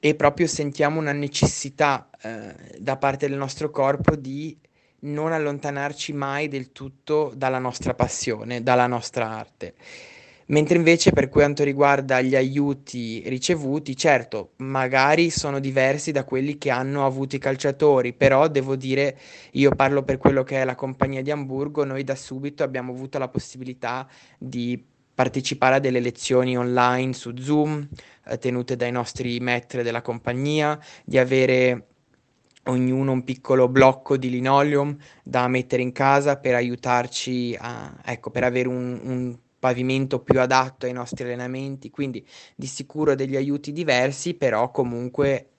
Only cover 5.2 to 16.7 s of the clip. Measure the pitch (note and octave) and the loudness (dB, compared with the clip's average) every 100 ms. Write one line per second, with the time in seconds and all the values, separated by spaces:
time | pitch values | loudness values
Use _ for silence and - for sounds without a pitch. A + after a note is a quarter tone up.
5.2 | D#3+ D#3+ D3 C#3+ C#3+ C#3+ C#3+ D3 - D3 | -2 0 -2 -2 -6 -4 -6 -6 -8 -6
6.2 | C#3 C#3 D3+ C#3 C3 - C3+ C3+ - D3+ | -4 -4 -4 -6 -10 -14 -18 -18 -2 -2
7.2 | D3+ A#2+ C3 C3 B2+ - - B2 B2 - | -2 -2 -2 0 -4 -4 -6 -2 -2 -2
8.2 | - G#2+ A2+ B2 A#2 B2+ B2 B2 - - | -6 -6 -6 -4 2 4 4 0 -4 -6
9.2 | A2+ A2 A2 _ F2+ - - - - - | -6 -6 -12 _ -16 -16 -20 -20 -20 -20
10.2 | - _ _ D3 D3+ E3+ E3 E3 - D#3 | -20 _ _ 2 4 4 6 6 6 4
11.2 | C3+ D3 C#3+ D3 C#3+ C#3 C#3+ C#3 C3+ C3 | 2 4 4 4 0 4 4 4 2 0
12.2 | C3 C3 C3 C3+ C#3+ C#3 C#3 B2 A2+ A2 | 2 2 2 0 -2 -2 -8 -10 -8 -8
13.2 | - B2+ - E3+ C#3 C#3+ D3 C3 E3 C3+ | -6 -6 -2 -2 0 -4 -4 0 4 4
14.2 | A#2 A2 F#2+ _ C3+ C3+ C3 C3+ C#3 D#3+ | 2 -8 -10 _ -6 -2 0 4 6 6
15.2 | E3+ - D3+ C#3 C#3 C3 C3 C#3+ C#3+ C#3+ | 4 2 -4 -2 -2 2 2 2 -2 -4
16.2 | C3 C3 C3+ D3 C#3+ | -2 -2 -2 -4 -2